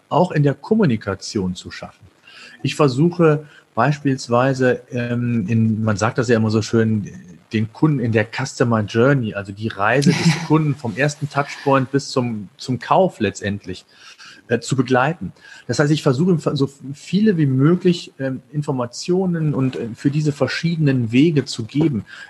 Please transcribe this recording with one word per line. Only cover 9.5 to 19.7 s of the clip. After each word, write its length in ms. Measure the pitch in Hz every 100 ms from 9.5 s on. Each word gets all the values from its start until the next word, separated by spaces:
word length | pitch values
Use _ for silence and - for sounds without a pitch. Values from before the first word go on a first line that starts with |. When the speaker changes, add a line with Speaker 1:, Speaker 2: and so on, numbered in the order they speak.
Speaker 1:
die 160 | 101 110
Reise 420 | 95 104 127 143
des 80 | 147
Speaker 2:
<laughs> 280 | 165 151 165
Speaker 1:
Kunden 280 | 156 151
vom 200 | 139 117 98
ersten 340 | 147 - 147
Touchpoint 600 | 139 143 - 143 135 127
bis 180 | 139 -
zum, 420 | 135 120 107 92 -
zum 200 | - 123
Kauf 420 | - 156 185 -
letztendlich, 640 | 101 - 104 104 - 92 - _ - - - - -
äh, 120 | 117
zu 160 | - 131
begleiten. 560 | 120 135 160 165 90 - - - -
Das 120 | 123
heißt, 120 | 147
ich 120 | 151
versuche 360 | 151 127 185 165 -
so 140 | - 139 - 127
viele 460 | 147 - 185 220 170
wie 80 | 143
möglich, 680 | 131 147 180 180 175 - -
ähm, 240 | 135 127 -
Informationen 1040 | 147 147 131 120 - - 180 190 170 151
und, 220 | 131 131